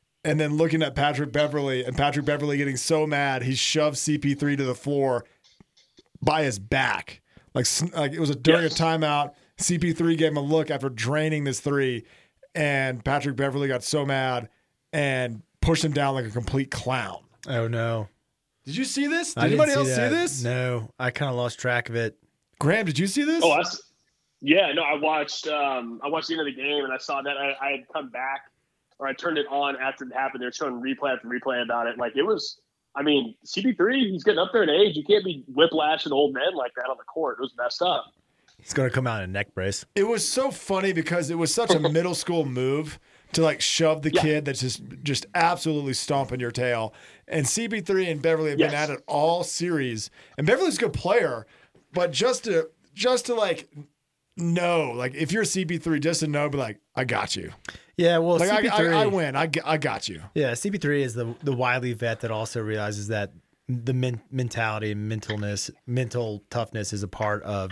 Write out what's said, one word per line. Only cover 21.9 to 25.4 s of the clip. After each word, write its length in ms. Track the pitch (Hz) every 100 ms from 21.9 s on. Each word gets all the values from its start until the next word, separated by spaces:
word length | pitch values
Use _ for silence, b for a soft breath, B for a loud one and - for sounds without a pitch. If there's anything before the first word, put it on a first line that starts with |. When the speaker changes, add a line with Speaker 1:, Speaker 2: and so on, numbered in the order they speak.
| 117
Speaker 3:
it. 220 | 113 - _ _ _ _
Speaker 1:
Graham, 280 | 147 208 196
did 100 | 135
you 80 | 190
see 180 | 269
this? 200 | 294 330 170
Speaker 2:
Oh, 100 | 151
that's, 240 | - - - _ _ _ _ _
yeah, 300 | 139 170 170
no, 80 | 147
I 140 | 147 147
watched, 520 | 156 156 147 -